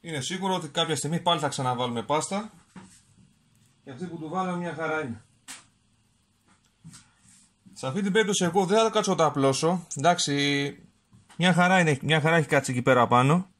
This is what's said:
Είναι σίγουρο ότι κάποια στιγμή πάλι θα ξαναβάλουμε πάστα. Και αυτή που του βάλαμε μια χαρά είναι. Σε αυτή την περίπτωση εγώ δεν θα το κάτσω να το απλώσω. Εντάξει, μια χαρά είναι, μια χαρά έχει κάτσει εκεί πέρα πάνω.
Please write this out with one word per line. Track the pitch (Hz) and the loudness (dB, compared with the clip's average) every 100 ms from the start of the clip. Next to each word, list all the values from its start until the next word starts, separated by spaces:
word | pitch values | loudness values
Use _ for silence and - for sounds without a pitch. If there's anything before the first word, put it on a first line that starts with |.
Είναι | 165 151 | -8 -8
σίγουρο | 131 185 190 185 | -6 -6 -2 -4
ότι | 151 | -4
κάποια | 170 160 147 | -4 -2 -2
στιγμή | 143 165 | -2 -2
πάλι | 170 170 | 0 0
θα | 143 | -2
ξαναβάλουμε | - 127 123 123 117 | -2 -4 -2 -4 -4
πάστα. | 104 151 156 196 220 - _ - - - _ _ _ _ _ _ _ _ | -4 -4 -2 -6 -8 -16 _ -20 -20 -20 _ _ _ _ _ _ _ _
Και | - | -20
αυτή | 127 175 | -14 -12
που | 165 | -12
του | 156 | -8
βάλαμε | 180 185 175 | -6 -4 -6
μια | 175 | -8
χαρά | 151 160 156 139 | -6 -4 -4 -6
είναι. | 107 _ _ - - _ _ _ _ _ _ _ _ _ _ _ _ 165 - _ _ _ _ _ _ - | -10 _ _ -20 -20 _ _ _ _ _ _ _ _ _ _ _ _ -20 -20 _ _ _ _ _ _ -20
Σε | - 131 | -10 -8
αυτή | 170 | -4
την | 202 | 0
περίπτωση | 196 208 202 | 0 2 0
εγώ | 175 175 185 | 0 0 2
δεν | 214 | 2
θα | |
το | 220 | 2
κάτσω | 214 196 | 0 0
να | 165 | 2
το | 160 | 2
απλώσω. | 139 135 135 160 180 180 - | 2 0 2 0 -2 -6 0
Εντάξει, | 151 170 - 143 143 143 143 - _ _ _ _ _ - | 2 2 0 0 0 0 -4 -8 _ _ _ _ _ 0
μια | 175 | 2
χαρά | 175 180 190 | 4 4 4
είναι, | 165 135 | 4 0
μια | - 156 | 0 0
χαρά | 151 165 | 4 2
έχει | 151 | 2
κάτσει | 147 - | 0 0
εκεί | 123 | -2
πέρα | 120 123 120 | 4 4 4
πάνω. | 123 131 170 185 | 4 4 2 0